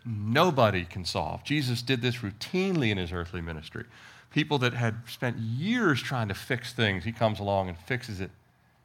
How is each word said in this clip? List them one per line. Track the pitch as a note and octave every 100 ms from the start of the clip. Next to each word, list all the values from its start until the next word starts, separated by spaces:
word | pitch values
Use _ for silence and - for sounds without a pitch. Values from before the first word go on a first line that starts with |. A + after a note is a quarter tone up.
nobody | B2 G#2+ G#2 C3+ F3+ C3 A2 F#2+
can | F2 F#2+
solve. | E2+ G2 D#2 F2
Jesus | - D3+ B2+ A#2
did | - C3
this | B2 A#2+
routinely | G2+ - - F3+ G3 F3 A#2
in | G2+
his | F2
earthly | F2+ E2+ F2+
ministry. | E2 D#2+ - - - - - - -
People | D3 D3+ C#3+
that | B2
had | A#2+ A#2 A#2
spent | - - B2 A#2
years | A2+ A#2+ F#3+ B3 G3 B2
trying | - C3 G#2+
to |
fix | F#2+ - A#2 -
things, | - G#2+ F#2
he | G#2+
comes | A2+ A2+ G#2
along | G2+ G2 F#2
and | E2+
fixes | - B2 A#2+ G2
it | F#2 - _ _ _ _